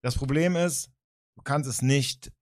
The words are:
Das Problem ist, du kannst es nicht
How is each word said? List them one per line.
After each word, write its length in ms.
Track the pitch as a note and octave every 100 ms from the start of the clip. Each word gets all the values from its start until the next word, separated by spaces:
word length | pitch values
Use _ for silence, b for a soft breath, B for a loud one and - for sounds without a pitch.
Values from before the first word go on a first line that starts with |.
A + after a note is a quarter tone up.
Das 140 | B2+ -
Problem 400 | C3+ C#3+ F3 F3
ist, 360 | F3 C#3+ - _ _ _ _ -
du 60 |
kannst 260 | - C#3+ C3
es 140 | A#2
nicht 500 | B2+ C#3 C3 - - -